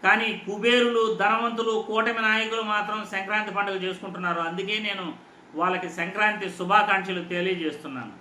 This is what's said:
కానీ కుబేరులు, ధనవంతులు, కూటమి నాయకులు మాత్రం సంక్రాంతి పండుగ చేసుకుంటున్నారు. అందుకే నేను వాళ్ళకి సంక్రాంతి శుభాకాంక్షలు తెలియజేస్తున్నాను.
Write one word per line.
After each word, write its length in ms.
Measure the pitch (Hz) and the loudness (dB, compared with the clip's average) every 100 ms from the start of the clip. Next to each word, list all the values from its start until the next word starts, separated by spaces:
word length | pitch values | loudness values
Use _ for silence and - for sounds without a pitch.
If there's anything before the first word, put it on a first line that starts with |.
కానీ 400 | 190 214 226 185 190 | 6 4 4 -4 -6
కుబేరులు, 680 | 208 226 247 240 233 220 | 0 4 6 6 4 2
ధనవంతులు, 680 | 185 202 226 233 220 226 220 220 | 2 2 4 0 0 0 0 0
కూటమి 360 | 220 226 226 | 2 2 2
నాయకులు 400 | 220 220 220 226 | 2 2 0 -2
మాత్రం 420 | 214 208 202 214 208 | 0 -2 0 -6 -4
సంక్రాంతి 380 | 196 190 214 208 | -6 -2 -2 -2
పండుగ 240 | 190 202 | -2 -2
చేసుకుంటున్నారు. 680 | 190 185 180 196 180 180 170 | -2 -4 -6 -8 -6 -4 -2
అందుకే 380 | 165 175 196 214 | -2 -4 -4 -4
నేను 260 | 214 196 175 - - - - | -4 -6 -8 -10 -16 -20 -14
వాళ్ళకి 340 | 151 175 185 180 | -2 0 0 -4
సంక్రాంతి 640 | 180 175 196 214 196 190 | -6 -6 2 0 2 -6
శుభాకాంక్షలు 760 | - 180 208 208 190 185 180 | -6 4 4 6 2 0 -4
తెలియజేస్తున్నాను. 880 | 175 180 185 180 156 147 143 131 113 107 | -4 -2 0 0 -2 -6 -10 -10 -10 -14